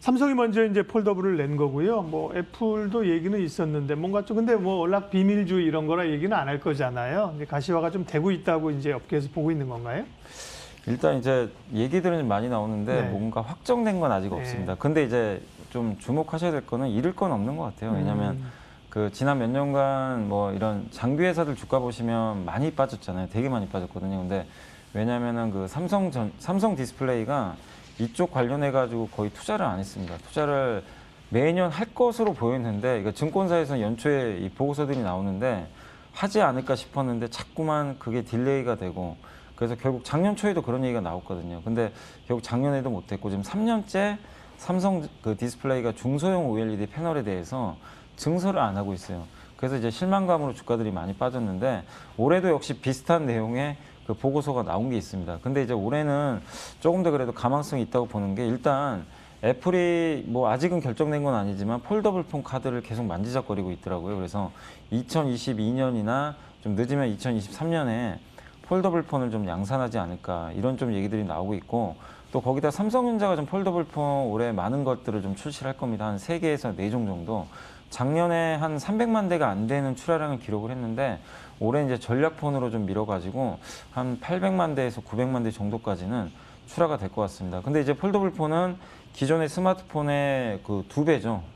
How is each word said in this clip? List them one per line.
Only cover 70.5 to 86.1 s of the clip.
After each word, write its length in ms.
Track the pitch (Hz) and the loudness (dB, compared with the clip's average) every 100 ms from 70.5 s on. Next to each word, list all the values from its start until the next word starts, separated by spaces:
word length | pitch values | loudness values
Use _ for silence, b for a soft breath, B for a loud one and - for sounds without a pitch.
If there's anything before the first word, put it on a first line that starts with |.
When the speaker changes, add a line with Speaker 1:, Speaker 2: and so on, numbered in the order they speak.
Speaker 2:
이런 240 | 85 113 127 | -2 -2 0
좀 160 | 131 | -2
얘기들이 300 | 104 101 107 | 0 0 -2
나오고 300 | 101 78 95 101 | -2 -2 -2 -4
있고 400 | - 117 107 80 B B B | -2 -2 -2 -6 B B B
또 100 | 135 | -2
거기다 300 | 127 135 147 | 0 2 0
삼성전자가 640 | 143 208 247 247 226 202 170 | 0 0 2 2 2 2 0
좀 100 | 147 | 0
폴더블 400 | 190 190 175 156 | 0 0 0 -2
폰 400 | - 147 143 127 | -2 0 2 0
올해 260 | 107 120 | 0 0
많은 320 | 107 90 135 | 0 0 0
것들을 380 | 131 123 - 107 | 0 0 -2 -4
좀 140 | 98 98 | -2 -6
출시를 340 | 151 143 135 | -6 -6 -8
할 80 | 135 | -4
겁니다. 300 | 127 110 107 | -4 -2 -2
한 100 | 101 | -4
세 220 | - 165 | -4 -2
개에서 360 | 160 147 127 92 | 0 0 -2 -2
네 140 | 98 | 0
종 160 | 120 110 | 0 -2
정도. 400 | 90 85 110 78 B B B B | -4 -4 -4 -6 B B B B
작년에 640 | - 127 156 170 170 165 156 | -2 0 2 2 2 2 0
한 240 | 156 151 | -2 -2
삼백만 480 | 139 214 233 220 196 | -2 0 2 2 2
대가 220 | 175 135 | 2 2
안 180 | 98 110 | 2 0
되는 300 | 139 139 127 | 0 0 -2
출하량을 420 | - 160 151 131 | 0 0 0 -4
기록을 320 | - 104 110 | -2 -4 -2
했는데 480 | 127 117 113 135 90 B B B B | -4 -4 -2 -2 -2 B B B B
올해 240 | 107 139 143 | 2 2 2
이제 140 | 123 | -2
전략폰으로 720 | - 123 156 156 147 139 123 | 0 2 2 2 -2 0 0
좀 140 | 113 98 | 0 0
밀어가지고 720 | 101 107 98 87 113 127 82 B B B | 0 0 -2 -2 -4 -4 -4 B B B
한 260 | - 127 123 | -4 -4 -4
팔백만 540 | - 180 190 190 170 139 | -4 0 0 2 2 2
대에서 260 | 127 117 | -2 -2
구백만 420 | - 107 127 131 | -6 -2 0 0
대 80 | 113 | -2
정도까지는 800 | 107 101 113 113 92 90 | -2 -4 -2 -2 -4 -2